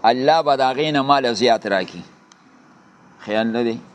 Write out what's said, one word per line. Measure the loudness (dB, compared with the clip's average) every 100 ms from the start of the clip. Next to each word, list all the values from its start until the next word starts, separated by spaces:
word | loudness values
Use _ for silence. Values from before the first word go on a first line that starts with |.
الله | 2 2 2 2
به | 2 0
د |
هغې | 0 0 -2
نه | -2
مال | 0 0 0
زیات | 0 2 2 0
راکړي. | -2 -4 -12 -20 _ _ _ _ _ _ _ _ _ _ _ -4
خیال | -2 -2
نه | -2
دی؟ | -4 -4 -14